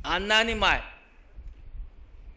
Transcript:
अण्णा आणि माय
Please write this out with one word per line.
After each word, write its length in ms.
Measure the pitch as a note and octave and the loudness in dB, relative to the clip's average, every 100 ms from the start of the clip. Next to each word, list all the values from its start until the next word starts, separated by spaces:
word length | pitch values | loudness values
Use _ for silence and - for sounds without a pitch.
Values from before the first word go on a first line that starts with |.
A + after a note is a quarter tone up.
| D3 | -4
अण्णा 300 | F3 G3+ A3 | -2 2 2
आणि 180 | A3+ | 2
माय 260 | A3 F#3+ C3+ - - _ - - - - - - - - - - - - | 2 2 2 -2 -18 _ -20 -20 -20 -18 -18 -16 -14 -14 -18 -20 -20 -20